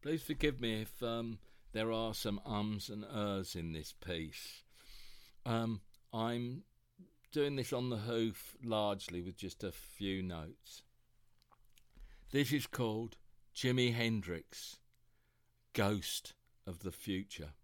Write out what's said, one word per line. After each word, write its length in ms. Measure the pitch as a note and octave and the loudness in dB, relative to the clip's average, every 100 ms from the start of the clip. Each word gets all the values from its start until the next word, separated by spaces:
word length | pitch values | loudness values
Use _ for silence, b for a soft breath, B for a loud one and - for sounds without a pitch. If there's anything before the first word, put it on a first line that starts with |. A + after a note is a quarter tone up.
Please 180 | - D#3+ | 0 -2
forgive 380 | - D3 D3+ C3 | 0 4 4 4
me 220 | A#2+ A2 | 2 2
if, 200 | A2 - | -2 -2
um, 380 | A#2+ A#2 A#2 A2 b b b | -2 0 -2 -6 b b b
there 180 | A2 A2 | 0 2
are 240 | A2+ A2+ | 2 2
some 280 | G#2+ A#2 G2+ - | 0 0 -2 0
ums 440 | G#2+ G#2+ G#2 - | 0 2 0 -4
and 160 | G#2 G#2+ | -8 -4
ers 500 | A#2+ G#2 G2 F#2 F2+ | 0 2 0 -2 -4
in 160 | E2 | -2
this 220 | D#2+ D2+ - - | -4 -6 -10 -4
piece. 560 | E2+ D#2+ - - - - B B B B B B B - | -4 -4 -8 -14 -16 -20 B B B B B B B 0
Um, 340 | A2+ A2+ G#2+ - - - | 2 2 -2 -6 -20 -8
I'm 520 | A2+ A2+ A#2+ A#2+ C3 - _ _ _ F3+ _ - | -2 0 0 -2 -6 -12 _ _ _ -20 _ -4
doing 240 | - C#3+ C#3 | 2 4 2
this 160 | A#2+ | 0
on 180 | B2+ B2 | 2 2
the 100 | A#2 | 0
hoof 580 | A2 A#2 A2+ G2+ - - | 2 4 4 2 -10 -8
largely 600 | A#2+ A2 G#2 G2 - F2 | 0 4 4 2 -2 -4
with 160 | F2 F#2 | -4 -6
just 260 | F#2+ - | -8 -4
a 80 | G2 | -6
few 500 | - - - G2+ F#2+ | -6 -14 -4 0 0
notes. 600 | F#2 E2+ D#2+ - - - - _ _ _ - _ _ - - - - b b b b | 0 -4 -6 -12 -18 -20 -20 _ _ _ -20 _ _ -20 -20 -20 -20 b b b b
This 200 | C3+ C3+ | 4 4
is 160 | D3 - | 4 0
called 480 | - A#2+ A2 A#2 - - - - - | 0 0 2 -4 -8 -20 -20 -16 0
Jimi 380 | B2+ B2+ B2 | 2 6 6
Hendrix, 840 | A#2 A#2 A2 F2+ E2+ - - - - - _ _ _ _ _ _ _ _ | 6 4 2 0 -4 -6 -14 -12 -14 -20 _ _ _ _ _ _ _ _
Ghost 600 | - G2+ G#2 - - - - _ _ - | 2 4 4 0 -4 -6 -18 _ _ -10
of 120 | F2+ | -6
the 120 | F#2+ | -6
Future. 640 | - - F#2+ G2 - D2 C#2+ | -8 -2 -2 -2 -8 -12 -12